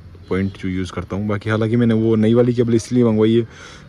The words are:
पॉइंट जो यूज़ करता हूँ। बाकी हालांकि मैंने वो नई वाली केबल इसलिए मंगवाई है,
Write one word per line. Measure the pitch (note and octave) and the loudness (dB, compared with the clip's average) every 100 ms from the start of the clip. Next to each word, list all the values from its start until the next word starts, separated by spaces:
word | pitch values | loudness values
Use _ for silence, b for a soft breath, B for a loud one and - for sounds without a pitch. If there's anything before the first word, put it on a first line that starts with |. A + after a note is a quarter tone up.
| - - - | -14 -16 -6
पॉइंट | F#2 G2 - | -4 -4 -6
जो | F#2+ | -6
यूज़ | F#2 F2+ | -6 -6
करता | F2+ E2+ F#2+ | -8 -8 -6
हूँ। | G#2 | -4
बाकी | G#2 G#2+ | -4 -4
हालांकि | A2 A2 A#2+ | -2 0 0
मैंने | A#2 | 2
वो | A2 A2+ A2 | 2 2 2
नई | G#2+ | 4
वाली | A#2+ B2 | 4 2
केबल | A#2+ A#2 | 2 2
इसलिए | A#2 - B2 | 0 0 2
मंगवाई | A#2 A2 A2 | 2 4 4
है, | A#2 A2+ B B B | 2 0 B B B